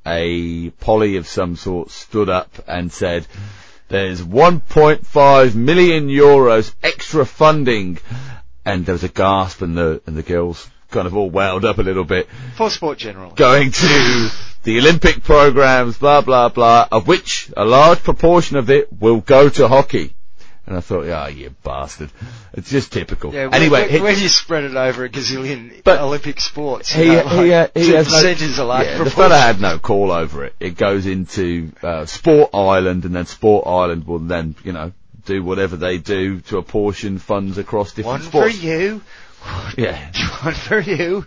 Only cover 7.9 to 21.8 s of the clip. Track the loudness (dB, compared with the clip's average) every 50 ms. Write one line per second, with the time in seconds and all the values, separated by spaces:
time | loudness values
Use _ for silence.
7.9 | -8 -10 -10 -12 -12 -12 -12 -14 -16 -16 -18 -18 -18 -10 -6 -6 -4 -4 -4 -4
8.9 | -4 -4 -6 -6 -2 0 0 2 2 0 -2 -4 -6 -8 -8 -6 -2 -2 -2 -2
9.9 | -2 -4 -8 -12 -10 -10 -8 -4 -4 -2 -2 -4 -6 -10 -16 -20 _ _ _ -8
10.9 | -6 -6 -4 -4 -2 -2 -4 -2 -2 -2 -2 -2 -2 -2 -2 -2 0 0 -2 -2
11.9 | -2 -4 -4 -2 -2 -4 -4 -6 -10 -18 -16 -14 -6 -4 -4 -4 -4 -6 -8 -8
12.9 | -8 -8 -12 -14 -14 -14 -18 -10 0 2 4 6 6 4 2 0 0 0 2 2
13.9 | 4 4 4 2 2 0 0 -2 -2 -4 -6 -6 -8 -6 -4 -2 0 2 4 4
14.9 | 4 6 4 2 2 2 4 4 6 8 8 6 6 4 4 4 4 2 0 -2
15.9 | -4 0 2 4 4 4 4 2 2 2 2 2 2 2 4 6 6 6 4 4
16.9 | 0 -2 2 2 0 0 0 -6 -8 -8 -10 -10 -6 -2 0 4 6 6 8 6
17.9 | 6 4 2 0 0 2 4 4 4 4 2 0 -2 -2 0 2 2 2 2 -2
18.9 | -6 0 2 2 2 2 2 4 6 6 8 6 6 4 4 4 6 4 4 2
19.9 | 0 -2 -4 -4 -8 -8 -10 -10 -10 -12 -12 -14 -14 -14 -12 -10 -10 -10 -8 -6
20.9 | -6 -6 -6 -6 -8 -8 -8 -10 -12 -14 -16 -18 -18 _ -12 -12 -10 -10